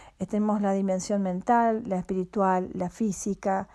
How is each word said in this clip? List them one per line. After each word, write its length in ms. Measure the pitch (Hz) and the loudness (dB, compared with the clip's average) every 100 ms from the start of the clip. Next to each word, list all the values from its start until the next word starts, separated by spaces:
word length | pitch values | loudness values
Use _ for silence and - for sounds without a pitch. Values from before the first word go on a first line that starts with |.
| - - 190 | -18 -10 -4
Tenemos 320 | 208 214 208 | 0 0 2
la 120 | 202 | 2
dimensión 500 | 196 196 185 185 202 | 0 0 0 0 0
mental, 600 | 190 180 214 233 233 220 233 | 0 -2 2 4 4 0 -2
la 100 | 185 | -4
espiritual, 760 | - 190 180 214 190 185 185 | -2 -4 -2 2 2 2 0
la 180 | 185 180 | -4 -6
física, 760 | - 220 180 208 190 196 190 190 | -2 -2 -2 -4 -4 -2 -2 -4